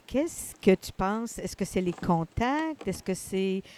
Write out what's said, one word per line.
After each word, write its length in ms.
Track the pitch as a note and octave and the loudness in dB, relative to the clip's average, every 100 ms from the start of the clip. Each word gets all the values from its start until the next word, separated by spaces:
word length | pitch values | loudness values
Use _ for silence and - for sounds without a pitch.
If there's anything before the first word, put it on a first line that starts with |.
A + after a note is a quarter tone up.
| - | -2
qu'est-ce 480 | B3+ D#4+ - - - | 0 0 -4 -12 2
que 200 | - F#3+ | 6 6
tu 160 | - | 4
penses ? 480 | - F#3+ A3 A#3 - | -4 -2 0 -4 -6
Est-ce 160 | F3+ - | -8 -6
que 100 | F#3+ | -2
c'est 160 | G#3 | 0
les 120 | F#3 | -2
contacts ? 960 | E3 F#3 E3+ E3 - A#3 D4 D#4+ D4+ - | -2 2 2 2 0 0 2 -2 -4 -6
Est-ce 140 | F3+ | -6
que 140 | - F#3 | -4 -6
c'est 480 | - F#3+ F#3+ F#3+ - | -2 -2 0 0 -4